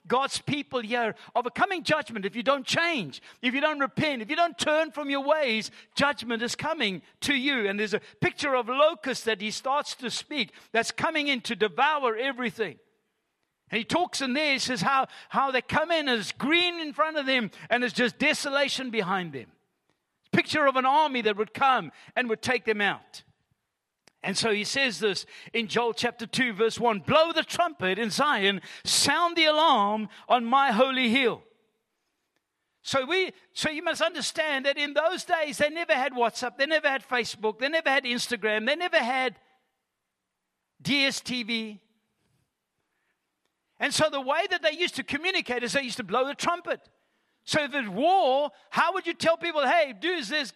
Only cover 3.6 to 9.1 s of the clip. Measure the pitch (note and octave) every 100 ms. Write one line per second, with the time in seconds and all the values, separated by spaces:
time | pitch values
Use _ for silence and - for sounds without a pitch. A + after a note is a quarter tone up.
3.6 | D4+ D4 C4+ - D4+ B3+ G#3 D#4 E4+ -
4.6 | D#4 D#4 D#4+ D4 C#4+ C#4 C#4 D#4 C#4 A3
5.6 | - - - - C#4+ - A3+ A3+ A#3 -
6.6 | D4 D#4+ G#3+ F3+ - - - C#4 C#4 C4
7.6 | G3 G3+ G#3+ F#3+ - - F4+ - D4 B3+
8.6 | A3 C4 D4+ E4 C4+